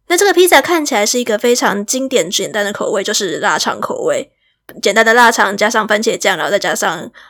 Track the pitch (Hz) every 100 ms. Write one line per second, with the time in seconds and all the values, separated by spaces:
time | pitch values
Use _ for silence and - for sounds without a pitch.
0 | - 349 403 349 359 339 - 339 294 226
1 | 208 247 247 208 240 247 269 202 208 254
2 | 262 254 165 - 190 214 202 208 - 202
3 | 196 208 196 156 190 160 - 113 - -
4 | 147 139 - _ _ _ - - 214 202
5 | 226 233 233 233 202 196 208 233 214 208
6 | 233 180 202 175 147 196 180 156 190 170
7 | - - -